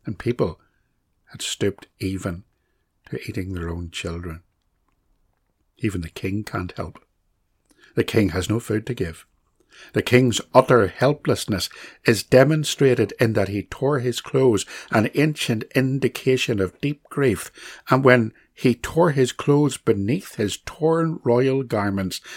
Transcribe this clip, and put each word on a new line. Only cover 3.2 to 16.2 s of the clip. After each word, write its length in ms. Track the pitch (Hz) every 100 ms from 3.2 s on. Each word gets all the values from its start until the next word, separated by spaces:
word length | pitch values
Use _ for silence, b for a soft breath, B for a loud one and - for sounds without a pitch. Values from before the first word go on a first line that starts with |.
| -
eating 240 | 101 92
their 160 | 90 85
own 220 | 85 87
children. 500 | - 87 85 87 80 _ _ _ _ _ _ _ _ _ _ _ _ _ -
Even 240 | 110 92
the 80 | 82
king 340 | - 95 101
can't 300 | 104 101 90 -
help. 240 | 85 - _ _ _ _ _ _ _ b b -
The 80 |
king 260 | - 117 98
has 200 | 92 90
no 100 | 110
food 260 | - 110 110
to 60 |
give. 320 | 120 87 78 - _ _ _ _ B B
The 80 | 110
king's 400 | - 123 127 107 -
utter 340 | 131 - 123 95
helplessness 840 | - 127 147 - 110 - 95 - B B B -
is 180 | 107
demonstrated 920 | - 127 135 156 143 - 135 123 107 -
in 120 | 113
that 140 | 107 98
he 160 | 101
tore 360 | 90 - 131 143
his 200 | 123 117
clothes, 460 | - 135 131 104 - B B
an 180 | 117 104 -
ancient 480 | 151 151 - 110 -
indication 840 | 135 131 135 131 -